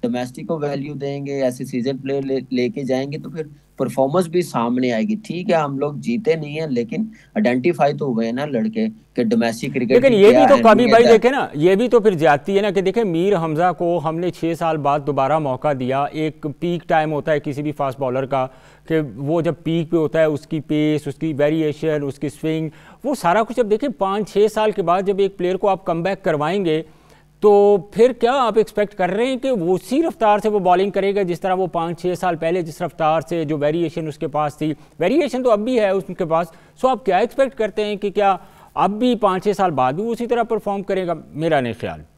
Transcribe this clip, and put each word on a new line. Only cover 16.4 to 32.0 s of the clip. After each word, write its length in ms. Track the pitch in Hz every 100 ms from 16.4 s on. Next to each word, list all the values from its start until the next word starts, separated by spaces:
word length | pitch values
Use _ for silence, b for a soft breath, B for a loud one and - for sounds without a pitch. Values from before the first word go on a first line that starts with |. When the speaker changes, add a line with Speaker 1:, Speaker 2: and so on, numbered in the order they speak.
| 151
Speaker 2:
पीक 360 | 135 175 175 -
time 220 | 165 156
होता 220 | 151 160
है 80 | 151
किसी 220 | 151 135
भी 100 | 151
fast 260 | 147 139 120
bowler 280 | 135 127 135
का 200 | 135 131 B B B -
कि 120 | 160
वो 420 | 151 104 139 170
जब 200 | 160 139
peak 280 | - 165 160
पे 60 | 170
होता 240 | 151 160
है, 80 | 156
उसकी 320 | 143 - 160
pace, 480 | - 151 151 151 147
उसकी 240 | 135 160
variation, 680 | 139 143 160 151 147 160 151
उसकी 260 | 143 135 151
swing, 420 | - 160 160 160 B B B
वो 100 | 254
सारा 280 | 294 175 190
कुछ। 180 | 226 247
अब 60 | 220
देखें, 260 | 214 285
पाँच 360 | 208 190 202 202
छह 200 | 196 208
साल 240 | 214 214
के 100 | 208
बाद 240 | 170 180 196
जब 140 | 196
एक 160 | 196 196
player 200 | 175 185
को 100 | 208
आप 180 | 185
comeback 380 | - 170 175 190
करवाएंगे, 640 | 185 156 147 196 175 156 156 b b b b _
तो 360 | 208 202 202 202 -
फिर 180 | 180 240
क्या 200 | 240 233
आप 260 | 269 240 214
expect 360 | 208 - 208
कर 160 | - 180
रहे 160 | 202 247
हैं 120 | 262
कि 120 | 269
वो 240 | 247 165
उसी 280 | 185 - 262
रफ्तार 380 | 330 - 220 208
से 80 | 214
वो 120 | 208
bowling 320 | 185 180 196
करेगा 300 | 196 196 202
जिस 200 | 185 170
तरह 120 | 190
वो 120 | 185 185
पाँच 320 | 170 165
छह 160 | 170